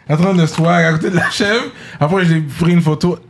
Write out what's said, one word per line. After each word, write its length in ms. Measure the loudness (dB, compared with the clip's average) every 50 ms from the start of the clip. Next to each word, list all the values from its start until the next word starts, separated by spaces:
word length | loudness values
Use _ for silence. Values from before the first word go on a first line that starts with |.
| _ -2
en 80 | 0
train 180 | 0 2 2 2
de 100 | 2 0
swag 380 | 0 0 0 0 2 2 2 2
à 80 | 0
côté 180 | 0 -2 -2 -2
de 40 | -2
la 160 | -2 -2 -2
chèvre. 360 | -2 -2 0 0 0 -2 -4 -6 -12 -16 -20 -20 -4 -4
Après, 240 | -2 0 2 2 2
j'ai 160 | 2 2 0
pris 320 | -2 -4 -4 -2 0 2
une 80 | 2 2
photo 360 | 2 2 0 0 0 -2 -2 -4 -8